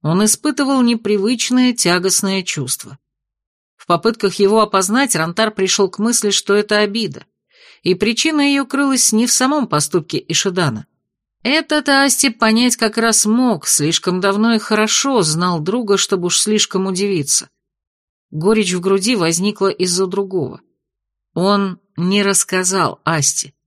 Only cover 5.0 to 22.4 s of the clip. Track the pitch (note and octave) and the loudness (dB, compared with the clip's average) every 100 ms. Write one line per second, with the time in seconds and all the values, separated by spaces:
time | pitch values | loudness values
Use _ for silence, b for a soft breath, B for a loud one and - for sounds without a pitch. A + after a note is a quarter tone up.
5 | C#4 E3 D#3+ E3+ A3 G#3+ F#3+ - F#3+ - | 0 0 -2 -2 -2 0 -2 0 0 0
6 | A3 A#3 G#3 G3 - G3+ G#3 G#3 G#3+ G#3+ | -2 0 0 -2 0 0 2 0 0 -2
7 | G3+ C3+ - _ _ b b b F3+ F3+ | -6 -8 -18 _ _ b b b -2 0
8 | G#3+ A#3 D#4+ D4+ C#4+ C#4 C4+ C4+ C#4+ C4 | 0 0 0 2 2 0 0 0 0 2
9 | - G#3+ B3 - C4 D4 B3+ D3+ D3+ F3+ | 2 2 2 2 2 0 0 -2 0 -2
10 | D#3 - - D#3+ G3+ F3+ D#3+ A2 - _ | -2 -8 -2 -2 -2 0 -2 -4 -12 _
11 | _ _ _ _ A#3 D4+ D#4+ D4+ D4 C#4 | _ _ _ _ -2 -2 0 -2 2 2
12 | C#4 - C#4 A3 A3 A3 B3 - A3 A3+ | 4 2 0 2 2 4 2 2 -2 0
13 | A3+ G#3+ G#3 A#3 B3+ F3+ - - D3 E3+ | 0 2 2 2 2 0 -2 0 0 0
14 | - F3+ G3 G3+ A3+ A3+ - G#3+ G#3+ - | -2 0 0 2 2 2 0 0 0 0
15 | C#4 B3+ D#3 D#3+ F3 E3+ D#3 A#3 G#3+ F#3+ | 0 2 2 0 0 -2 -2 -4 0 0
16 | - G3 F3 - - G#3+ - F#3+ F#3+ F3+ | 2 -2 0 -2 0 0 0 -2 -2 -2
17 | G3+ F#3 C#3 - - _ _ _ _ _ | -2 -2 0 -2 -4 _ _ _ _ _
18 | _ _ _ D3+ F3 A3 F#3+ F3+ F3+ G3 | _ _ _ -4 0 2 0 -2 0 0
19 | G3 B3 G3+ E3 G3+ G#3 F#3+ - F#3 F3 | 0 0 0 0 -2 0 -2 0 -2 -2
20 | F#3+ G3 G3 F#3+ C#3+ - _ _ _ _ | -2 -2 -4 -4 -6 -10 _ _ _ _
21 | _ _ _ - F#3 G3+ G3 F3+ _ - | _ _ _ -2 0 2 0 -6 _ -4
22 | F3 G3+ G3+ G3 | 0 2 2 0